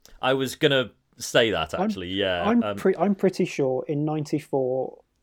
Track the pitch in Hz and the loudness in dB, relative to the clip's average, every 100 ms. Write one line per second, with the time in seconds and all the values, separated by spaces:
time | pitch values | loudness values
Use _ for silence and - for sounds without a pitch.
0 | - - 127 135 131 - 147 135 113 - | -20 -6 0 0 -2 0 2 4 0 -8
1 | _ - - 139 113 87 80 92 214 196 | _ -14 0 4 4 2 -2 -2 -4 -4
2 | 87 95 95 90 202 240 104 - 190 190 | -4 -2 0 0 2 2 0 0 0 2
3 | 196 190 190 - 180 - 131 127 - 147 | 0 2 0 0 -2 -2 -2 -2 -4 -4
4 | 151 156 147 151 - 139 127 131 127 - | -2 -4 -4 -6 -2 -2 -2 -4 -6 -12
5 | _ _ | _ _